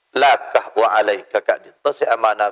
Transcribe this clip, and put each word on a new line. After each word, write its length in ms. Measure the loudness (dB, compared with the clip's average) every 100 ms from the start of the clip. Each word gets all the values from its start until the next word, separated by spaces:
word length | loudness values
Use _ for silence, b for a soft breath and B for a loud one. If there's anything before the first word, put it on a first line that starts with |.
| _
lakah 640 | 0 2 2 0 -4 -4 0
wa 80 | 2
alaika 480 | 2 0 -2 -4 -6
Kak 240 | -2 -4
Dinto, 320 | -4 _ -6
si 80 | -4 -2
amanah 400 | 0 0 0 -4